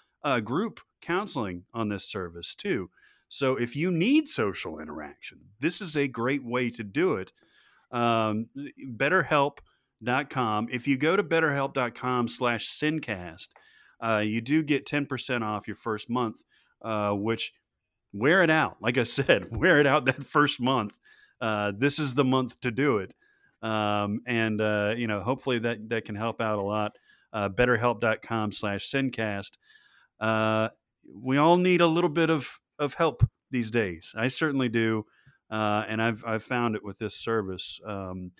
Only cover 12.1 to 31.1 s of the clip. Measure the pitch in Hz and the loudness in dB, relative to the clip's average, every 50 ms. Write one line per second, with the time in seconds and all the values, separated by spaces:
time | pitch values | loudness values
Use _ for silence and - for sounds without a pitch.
12.1 | 127 123 120 117 - - 131 120 117 110 - - - - 151 151 156 156 - - | 0 2 0 0 -2 0 0 0 0 -2 -4 -6 -4 -2 0 0 0 -2 -4 -6
13.1 | 104 90 90 85 80 - - - _ - _ _ _ - _ _ _ _ 117 113 | -6 -8 -8 -12 -12 -14 -16 -18 _ -20 _ _ _ -20 _ _ _ _ -2 0
14.1 | 110 104 107 107 107 117 113 123 151 160 156 143 147 135 - - 143 147 143 - | 2 2 2 0 0 -2 0 2 2 2 2 2 0 0 0 -2 -2 -2 -2 -2
15.1 | 135 123 - - 127 120 113 107 107 101 - - 98 - - 117 107 104 - - | -4 -6 -4 -4 -4 -2 -2 -2 -4 -4 -6 -8 -12 -8 -6 -4 -4 -4 -4 -2
16.1 | 117 127 120 110 - - _ _ _ _ _ _ _ _ - 113 110 107 104 104 | 0 0 0 0 -2 -6 _ _ _ _ _ _ _ _ -6 -4 -2 0 2 2
17.1 | 104 101 101 113 113 110 - - - _ _ _ _ _ _ _ _ _ _ _ | 0 0 0 0 -2 -2 -4 -8 -10 _ _ _ _ _ _ _ _ _ _ _
18.1 | - 101 113 147 175 196 175 160 160 160 135 90 - - - 120 120 131 117 - | -4 0 4 4 6 6 6 4 4 4 2 0 -2 -2 -2 0 2 2 0 0
19.1 | - - 131 - 139 101 92 90 117 110 151 185 170 147 147 139 135 147 127 131 | 0 0 4 4 4 4 2 -2 -2 2 4 6 6 8 6 6 4 4 4 0
20.1 | 127 - 135 - - 151 147 139 - - 120 127 135 123 104 104 - _ _ _ | -2 -2 -6 0 2 4 4 4 2 0 0 2 2 2 0 -2 -6 _ _ _
21.1 | - - _ _ _ _ 123 113 107 104 104 101 98 104 131 143 135 - 151 135 | -20 -20 _ _ _ _ -2 -2 0 0 0 -2 0 0 0 2 2 2 0 0
22.1 | 123 143 135 131 131 131 127 113 - - - 123 110 120 143 147 120 104 95 - | 2 2 2 4 4 2 2 0 -4 -6 -4 -4 0 0 2 2 2 0 -2 -6
23.1 | - _ _ _ _ _ _ _ _ _ 113 113 110 107 107 104 104 104 104 104 | -10 _ _ _ _ _ _ _ _ _ -4 -2 0 0 2 2 2 0 0 0
24.1 | 104 - - 127 120 113 113 110 107 104 107 107 107 104 104 104 113 120 120 110 | -2 -4 -4 -2 0 0 0 0 0 0 0 2 2 2 0 0 0 -2 -2 -2
25.1 | 107 101 92 117 135 135 - 135 127 117 110 117 117 107 113 113 120 113 110 - | -4 -2 -2 -2 -4 -2 -2 -2 -2 0 -2 -2 -4 -4 -6 -4 -4 -4 -4 -6
26.1 | 107 101 113 113 107 - 117 110 107 104 98 101 104 107 104 104 - _ _ _ | -6 -6 -6 -4 -4 -2 -2 -2 -2 -2 -2 -2 -2 -2 -2 -4 -6 _ _ _
27.1 | _ _ _ _ - 110 101 98 95 104 123 123 123 107 120 120 113 104 117 113 | _ _ _ _ -4 -2 -2 0 2 2 2 4 4 2 2 0 0 0 0 0
28.1 | 110 - - - 113 110 107 104 98 - - 104 101 98 - - - 139 135 131 | 0 -2 -4 -4 -2 -2 0 -2 -2 -4 -4 -4 -4 -4 -4 -2 -2 -2 -2 -2
29.1 | 123 120 113 107 101 98 98 - - _ _ _ _ _ _ _ _ _ _ _ | -2 -2 -4 -2 -4 -4 -8 -10 -14 _ _ _ _ _ _ _ _ _ _ _
30.1 | _ _ 107 110 110 110 110 110 110 110 110 110 - _ _ _ _ _ _ - | _ _ 0 0 2 2 2 2 2 2 0 0 -4 _ _ _ _ _ _ -20